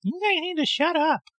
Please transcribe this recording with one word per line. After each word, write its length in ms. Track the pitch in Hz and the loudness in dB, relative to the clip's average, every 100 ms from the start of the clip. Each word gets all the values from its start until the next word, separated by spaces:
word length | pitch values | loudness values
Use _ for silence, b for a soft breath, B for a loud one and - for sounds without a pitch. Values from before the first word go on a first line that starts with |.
You 160 | 185 330 | -4 -2
guys 200 | 415 381 | 0 0
need 160 | 339 339 | -2 -2
to 80 | 285 | -2
shut 300 | - 302 339 | 0 0 2
up. 260 | 302 247 _ | 2 0 _